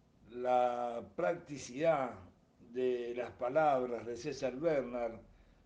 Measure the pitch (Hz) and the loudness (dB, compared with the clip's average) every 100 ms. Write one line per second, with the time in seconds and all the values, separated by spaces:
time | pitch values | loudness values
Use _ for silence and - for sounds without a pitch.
0 | _ _ - 123 123 123 123 120 123 117 | _ _ -14 -4 2 4 4 2 -2 -6
1 | 101 - 175 170 170 143 - 127 165 151 | -8 -2 0 -2 -6 -12 -10 0 2 4
2 | 123 104 92 - _ _ 117 120 127 123 | 0 -6 -16 -20 _ _ -10 -2 0 0
3 | 120 120 117 - 123 147 156 131 123 117 | -2 -4 -6 -4 0 4 4 4 2 -4
4 | 110 117 151 135 131 127 165 147 120 120 | -6 -6 -6 -4 -4 0 0 2 0 -2
5 | 117 107 - - - _ | -4 -6 -16 -20 -20 _